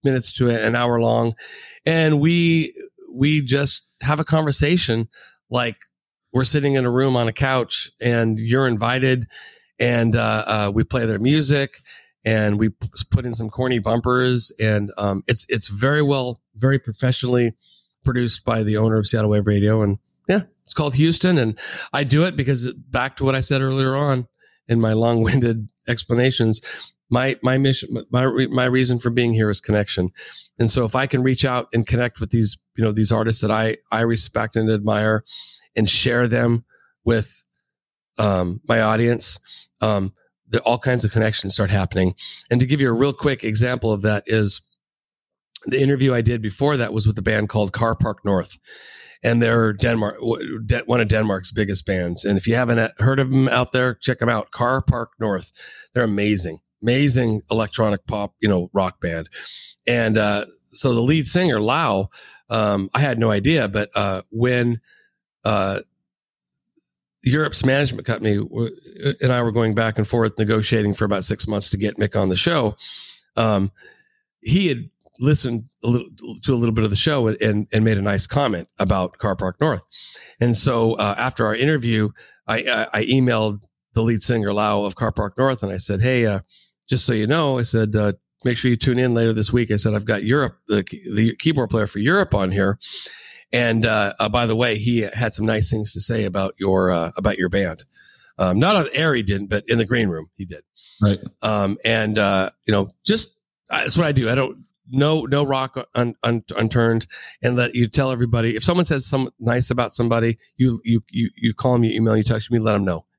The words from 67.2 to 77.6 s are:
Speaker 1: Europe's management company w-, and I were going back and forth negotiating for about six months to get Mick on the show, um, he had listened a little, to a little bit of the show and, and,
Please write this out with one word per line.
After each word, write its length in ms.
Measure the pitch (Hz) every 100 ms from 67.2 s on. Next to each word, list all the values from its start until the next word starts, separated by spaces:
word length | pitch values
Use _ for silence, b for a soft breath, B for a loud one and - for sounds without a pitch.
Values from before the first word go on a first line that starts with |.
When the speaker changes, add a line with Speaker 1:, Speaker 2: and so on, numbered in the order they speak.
Speaker 1:
Europe's 400 | 123 143 156 -
management 420 | 135 139 143 113 -
company 300 | 110 107 101
w-, 320 | 107 - 117 - - - 135 139
and 120 | 131
I 100 | 123
were 100 | 117
going 220 | 110 113
back 240 | 107 113 110
and 80 | 107
forth 320 | 120 110 -
negotiating 560 | 107 110 110 117 104
for 100 | 98
about 200 | 104 101
six 240 | - 107 -
months 200 | 104 -
to 60 | 98
get 200 | 104 101
Mick 220 | 101 110
on 100 | 95
the 80 | 90
show, 400 | - 165 110 107 B B B B B -
um, 360 | 113 101 98 b b b b b b _
he 280 | - 170 185
had 200 | 123 - _ _ -
listened 460 | 131 147 127 117 120 _
a 60 | 117
little, 200 | 120 - - 120 110
to 100 | -
a 20 |
little 200 | 123 117
bit 100 | 110
of 60 | 110
the 60 | 101
show 300 | - 143 113
and, 140 | 110
and, 240 | 104 104